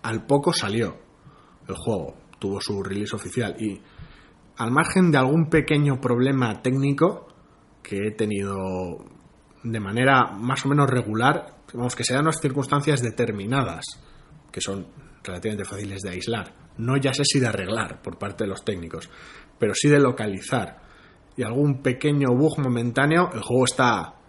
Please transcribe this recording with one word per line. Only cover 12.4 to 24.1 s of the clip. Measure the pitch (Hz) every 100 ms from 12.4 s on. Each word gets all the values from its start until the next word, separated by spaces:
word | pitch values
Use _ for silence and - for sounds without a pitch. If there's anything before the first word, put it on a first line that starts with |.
| 147 131 131 143 139 135
determinadas, | 120 - 113 104 101 135 104 73 - - - - - - -
que | -
son | - 98 - - - -
relativamente | - 90 110 104 95
fáciles | 101 104 98
de | 95
aislar, | 90 110 113 92 - - -
no | 117 139
ya | 135
sé | 131
si | 143 143
de | 120
arreglar | 104 92 110 - -
por | - 82
parte | 101 -
de | 104
los | 95 -
técnicos, | 95 82 82 - - - - - _
pero | 107 -
sí | 147
de | 143
localizar, | 135 123 110 95 - 127 95 - - - - - _ -
y |
algún | 110 127 147 131
pequeño | 131 127 147 147 135 123
bug | 156 151
momentáneo, | 131 120 120 117 143 165 180
el | 110
juego | - 123 123
está | - 123 104 85